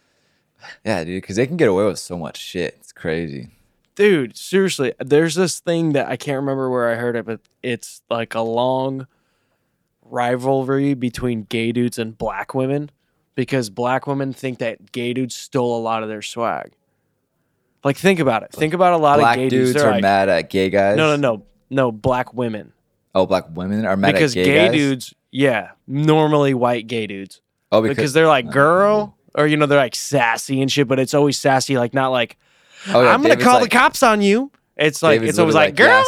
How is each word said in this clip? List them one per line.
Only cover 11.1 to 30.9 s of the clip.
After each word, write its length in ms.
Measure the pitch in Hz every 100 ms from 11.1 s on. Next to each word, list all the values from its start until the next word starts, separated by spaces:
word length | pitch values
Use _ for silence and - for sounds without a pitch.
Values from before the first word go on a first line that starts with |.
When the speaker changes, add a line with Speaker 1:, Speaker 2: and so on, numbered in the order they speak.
| - 123 113
Speaker 2:
gay 280 | 101 113 113
dudes 260 | 120 120 120
and 180 | 113 110
black 380 | 110 98 104
women 360 | 131 131 143 147 _ _ _ _
because 360 | - 120 135 107
black 360 | 95 123 131 143
women 260 | 139 135
think 260 | 120 131 117
that 340 | 117 - 107
gay 200 | 123 120
dudes 220 | 123 123
stole 440 | - - 135 120 117
a 40 |
lot 200 | 113 113
of 60 | 110
their 140 | 107
swag. 500 | - 120 113 71 50 _ _ _ _ _ _ _ _ _ _ _
Like, 120 | 139 135
think 240 | 185 180
about 220 | 135 110
it. 80 | -
Think 220 | - 156
about 180 | 175 180
a 40 | 170
lot 220 | 147 147
of 40 |
Speaker 1:
Black 120 | 117 120
Speaker 2:
gay 120 | 131
dudes. 220 | 127 127
Speaker 1:
dudes 120 | 147
Speaker 2:
They're 60 | 139
Speaker 1:
are 20 |
Speaker 2:
like, 80 | 101
Speaker 1:
mad 260 | 98 98 98
at 200 | 85 80
gay 200 | 95 95
guys? 260 | 98 98 107
Speaker 2:
No, 200 | 156 147
no, 180 | 135 107
no. 80 | - _ _
No, 220 | 135 127
black 400 | 107 127 127 123
women. 380 | 117 120 107 76 _ _ _ _
Speaker 1:
Oh, 120 | 95 92
black 180 | 92 82
women 300 | 82 92 104 104
are 100 | 98
mad 160 | 98
Speaker 2:
Because 200 | 190 151
Speaker 1:
at 20 | 107
gay 80 |
Speaker 2:
gay 220 | 92 - -
Speaker 1:
guys? 40 |
Speaker 2:
dudes, 400 | 151 139 127 - - _
yeah, 400 | 131 139 110 87 _ -
normally 680 | 139 156 156 151 151 139
white 320 | 127 123 120 110
gay 200 | 117 104
dudes. 340 | 98 98 - _ _ _
Speaker 1:
Oh, 80 | 110
Speaker 2:
Because 160 | 123 135
Speaker 1:
because 160 | 147
Speaker 2:
they're 140 | 147 160
like, 180 | 139 113
Speaker 1:
Oh. 40 |
Speaker 2:
"Girl," 680 | 135 147 180 202 214 208 - _
or, 120 | 143 151
you 100 | 151
know, 80 | 143
they're, 120 | 143
like, 160 | 120
sassy 640 | - - 139 117 113 - 135
and 100 | 135
shit, 160 | 143
but 120 | 127